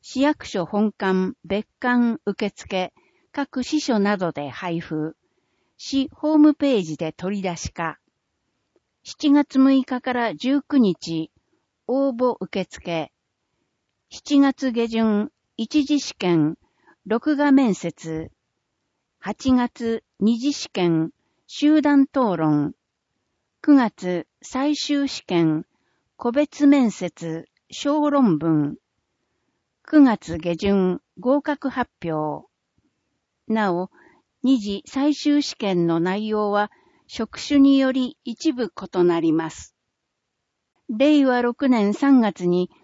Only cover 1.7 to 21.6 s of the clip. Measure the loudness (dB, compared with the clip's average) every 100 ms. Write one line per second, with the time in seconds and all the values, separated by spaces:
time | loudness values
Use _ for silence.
1.7 | _ 0 2 0 -2 -6 -4 -6 -6 -8
2.7 | -6 -6 _ _ _ _ -8 -6 -6 -4
3.7 | -4 0 0 0 0 -4 -6 -10 -10 -6
4.7 | -6 -6 -6 -6 -10 _ _ _ _ _
5.7 | _ -4 -4 -4 -4 0 6 6 4 0
6.7 | 0 -2 -6 -8 -6 -8 -6 -6 -8 -10
7.7 | -8 -8 -8 _ _ _ _ _ _ _
8.7 | _ _ _ -20 -4 2 4 2 2 4
9.7 | 4 0 -6 -4 -2 -4 -4 -2 -2 0
10.7 | 2 2 0 -6 -8 -8 _ _ _ _
11.7 | _ -4 -2 -2 0 -2 -2 -6 -6 -8
12.7 | -12 -8 -6 -8 _ _ _ _ _ _
13.7 | _ _ _ _ -20 0 2 2 0 -4
14.7 | -4 -2 0 0 0 -4 _ _ -10 -2
15.7 | -2 0 -2 -2 -4 0 2 2 -2 _
16.7 | _ _ _ -4 -2 0 0 4 4 4
17.7 | 0 -6 -10 -10 -8 -10 _ _ _ _
18.7 | _ _ _ _ _ -10 -4 0 2 0
19.7 | -4 -6 -6 _ _ 0 0 -2 -6 -8
20.7 | -2 0 0 -2 _ _ _ _ -2